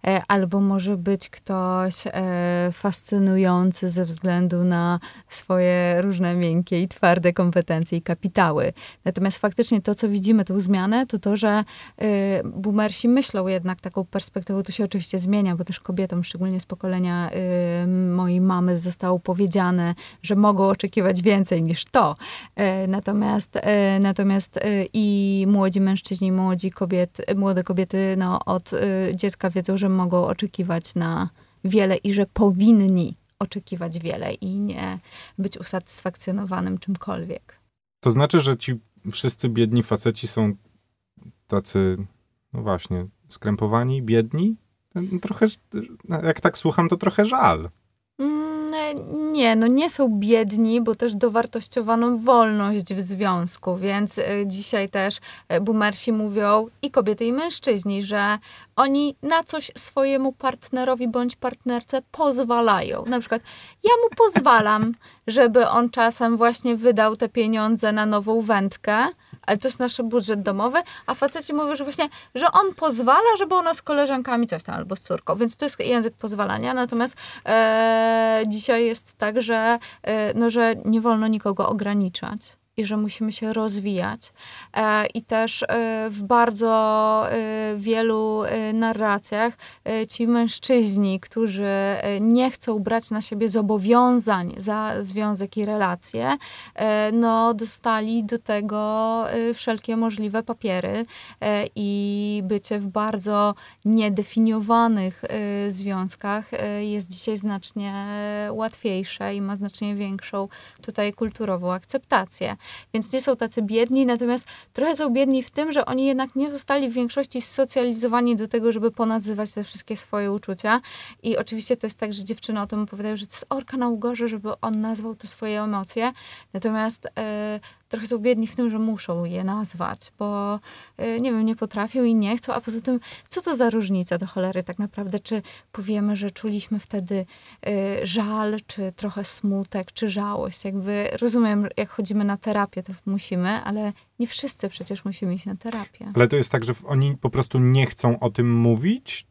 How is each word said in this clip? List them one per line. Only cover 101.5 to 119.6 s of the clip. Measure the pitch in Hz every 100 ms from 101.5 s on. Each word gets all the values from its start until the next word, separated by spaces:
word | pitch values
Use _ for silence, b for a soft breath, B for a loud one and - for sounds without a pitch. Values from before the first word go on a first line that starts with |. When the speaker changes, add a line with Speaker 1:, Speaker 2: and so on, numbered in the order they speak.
| 208 214 -
Speaker 1:
i | 202 202 202 202 208 208
bycie | 190 208 - 208
w | 196
bardzo | 214 214 220 190 208 208 202 B B
niedefiniowanych, | 202 226 208 196 202 226 226 220 208 233 233 214 185 180
e, | - 214 208 202 202
związkach, | 190 196 190 185 - 202 208 214
e, | - 208 208
jest | 208 208 180
dzisiaj | 180 - 214
znacznie | 208 196 - 214 202 196 202 208 208 208 208
łatwiejsze | 214 220 - 220 185 190 - 202
i | 202
ma | 196 202
znacznie | 202 - 208
większą | 202 202 196 - 202 196 B B B
tutaj | - 214 208
kulturową | 202 220 - 208 185 180
akceptację. | 185 - 269 _ 226 185 - - 196 B B B
Więc | 226 220
nie | 262
są | 269 240
tacy | 226 -
biedni, | 208 226 240 262 254
natomiast | 233 240 247 - B B
trochę | - 302 302
są | 302
biedni | 240 269 262
w | 254
tym, | - 311
że | 294
oni | - 254 269
jednak | 262 262 269
nie | 294
zostali | 285 - 285 269
w |
większości | 240 240 285 269 247
socjalizowani | - - 262 269 247 220 240 240 240 226
do | 220
tego, | 233 226
żeby | 220 226
ponazywać | 226 226 220 208 208 208
te | -